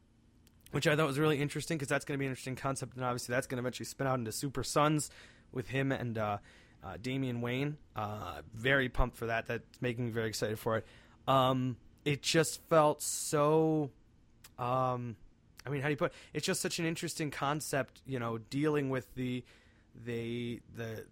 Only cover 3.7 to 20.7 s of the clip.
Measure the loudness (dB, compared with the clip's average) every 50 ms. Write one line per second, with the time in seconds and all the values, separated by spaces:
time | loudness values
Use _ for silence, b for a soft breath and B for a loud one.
3.7 | -4 -6 -8 -8 -6 -2 0 0 0 0 -2 -4 -4 -4 -4 -4 -4 -4 -2 0
4.7 | 2 4 4 6 4 2 0 -2 b b b b b b b b -8 -8 -6 -4
5.7 | -2 -2 0 0 0 -2 -2 -4 -2 -2 -2 -2 -2 -4 -6 b b b b b
6.7 | b b -12 -12 -10 -8 -6 -4 -2 -2 -2 -2 -2 -2 -2 -2 0 0 -2 -2
7.7 | -4 -8 -12 -12 -8 -6 -6 -4 -6 -6 -8 -10 -10 -10 -12 -14 -8 -2 2 4
8.7 | 4 4 4 2 2 2 2 2 0 -4 -4 -2 -2 -2 -2 -2 -6 -6 -8 -10
9.7 | -10 -4 -4 -2 -2 -2 -2 -2 -2 -2 -2 -2 -2 -2 -2 -2 -2 -2 -2 0
10.7 | 0 0 -2 b b b b b b b b 4 4 6 6 4 4 2 0 -2
11.7 | -4 -6 -10 -20 -14 -6 -2 -2 -2 -2 0 2 4 4 4 2 0 -8 0 4
12.7 | 6 6 8 6 4 2 -2 -6 -4 -4 -4 0 2 4 6 6 6 6 6 4
13.7 | 4 2 0 -2 -6 -12 -20 -20 -20 -20 -20 -20 -20 -20 -20 -16 -10 -6 -2 0
14.7 | 2 2 2 2 0 -2 -4 -6 -8 -10 -14 -20 -20 _ _ _ _ -12 -8 -6
15.7 | -4 -2 0 0 0 2 0 -2 B B B B B -4 0 0 0 0 0 -2
16.7 | -2 -2 -2 -2 -2 -2 -4 -6 -4 -4 -4 -4 -4 -2 -2 0 0 -2 -2 -2
17.7 | -2 -2 -2 -2 -8 -16 -10 -6 -4 -4 -2 -2 -4 -4 -6 -4 -2 2 2 4
18.7 | 4 2 2 0 0 -2 -4 -6 -6 -4 -4 -2 -2 -4 -6 b b b b b
19.7 | b b b b b -12 -8 -6 -4 -4 -4 -4 -4 -4 -4 -6 -6 -8 -10 -12